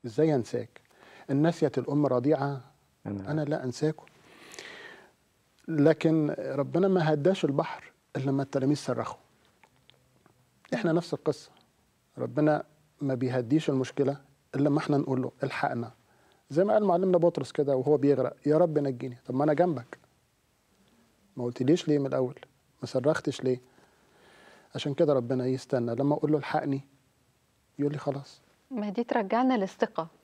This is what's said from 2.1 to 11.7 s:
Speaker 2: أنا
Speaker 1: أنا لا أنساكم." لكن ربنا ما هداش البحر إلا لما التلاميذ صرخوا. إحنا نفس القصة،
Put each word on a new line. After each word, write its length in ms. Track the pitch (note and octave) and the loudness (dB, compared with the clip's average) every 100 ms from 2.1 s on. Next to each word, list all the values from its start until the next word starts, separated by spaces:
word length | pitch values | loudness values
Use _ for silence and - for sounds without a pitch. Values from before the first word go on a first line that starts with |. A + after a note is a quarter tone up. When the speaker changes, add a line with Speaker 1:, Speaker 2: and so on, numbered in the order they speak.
| B2+ C3 D3+ C#3 C#3 - _ _ _ - | 2 2 0 0 -6 -14 _ _ _ -10
Speaker 2:
أنا 240 | G2+ G2 | -10 -4
Speaker 1:
أنا 140 | D3+ | -4
لا 200 | D3 D#3 | -2 -4
أنساكم." 400 | B2+ - D#3 D#3+ - _ - - - - - - - - - _ _ _ _ _ - | -6 -2 -4 -4 -16 _ -20 -20 -20 -20 -18 -20 -20 -20 -20 _ _ _ _ _ -6
لكن 640 | D#3+ D3 D#3 E3 D#3+ D3+ - | 4 4 4 4 2 0 -4
ربنا 500 | C3+ C3+ C3 D#3+ G3 | -6 -4 -2 0 2
ما 240 | F#3 D#3 | 2 2
هداش 320 | D3+ D#3 G3 | 2 2 2
البحر 480 | D3+ C#3 - - - _ _ - | 0 0 -2 -8 -16 _ _ -6
إلا 80 | C3+ | -2
لما 120 | C3+ | -2
التلاميذ 340 | C3+ C#3 C3 C#3+ | -2 -2 0 0
صرخوا. 420 | - A#2+ A2 - _ _ _ _ _ _ _ _ _ _ _ _ _ _ - | -2 -4 -6 -10 _ _ _ _ _ _ _ _ _ _ _ _ _ _ -8
إحنا 180 | A#3+ E3+ | -4 0
نفس 220 | E3 E3+ | 0 -2
القصة، 360 | D3+ - D3+ - _ _ | -4 -4 -4 -10 _ _